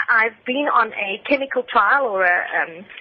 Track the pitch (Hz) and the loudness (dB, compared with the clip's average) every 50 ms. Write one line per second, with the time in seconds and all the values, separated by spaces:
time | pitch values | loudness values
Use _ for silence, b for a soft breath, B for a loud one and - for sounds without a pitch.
0 | - - 240 226 220 226 220 _ - - 254 277 294 294 - 247 226 220 - - | 4 2 2 2 2 2 -2 _ -6 -4 -2 -2 0 0 2 2 0 0 -2 -8
1 | 208 196 196 202 - - 285 269 269 269 - 254 247 - - 233 202 208 262 285 | -8 -6 -8 -6 -4 -2 0 0 0 -2 -4 -4 -4 0 2 2 4 4 4 2
2 | 269 226 202 190 185 175 175 180 - - - 170 147 - 160 170 202 - B B | 2 0 0 2 2 2 2 2 0 -2 -4 -4 -4 -4 -8 -16 -18 -18 B B